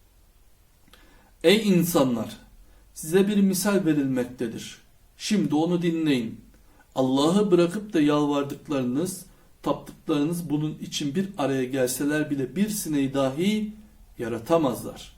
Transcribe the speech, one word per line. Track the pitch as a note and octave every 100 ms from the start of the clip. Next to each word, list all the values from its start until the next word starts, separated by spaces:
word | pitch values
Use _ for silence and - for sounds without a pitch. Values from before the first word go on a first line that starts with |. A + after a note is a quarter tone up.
| _ _ _ _ _ _ _ _ _ - - - _ -
Ey | D#3+ G#3+ G#3+
insanlar! | F3+ E3 D#3+ C3 A#2 G#2+ - - - - - _
Size | - D#3 F3+ G3+
bir | G#3
misal | G3 F3+ G#3+ G3
verilmektedir. | D#3 D3+ C3+ B2+ B2 - A#2+ - - - - _ _ -
Şimdi | - G#3 D3
onu | D3 E3+ F3
dinleyin. | F3 E3 D#3 C3 A2 - - - _ - _
Allah'ı | - C3 C3+ D3 G3 G3+
bırakıp | F3 E3+ G#3 G3+
da | E3+
yalvardıklarınız, | D3 D3 D3 C#3+ C#3+ - - C#3 B2 B2+ F#3 F#3+ - - _ _
taptıklarınız | - C#3 - - - D3+ D3 F3 E3
bunun | D3+ D#3 D3+
için | - - D3
bir | C3+ F#3+ -
araya | C#3 C3+
gelseler | B2 C3+ B2+ - D3 D3+ D3
bile | C#3+ B2+ -
bir | G#3+
sineği | - E3 D3 C3+
dahi | C3+ C3+ C#3 F#3+ G#3+ G#3+ - - - - -
yaratamazlar. | A2+ A2+ - E3 C#3+ G#2 G#2+ - -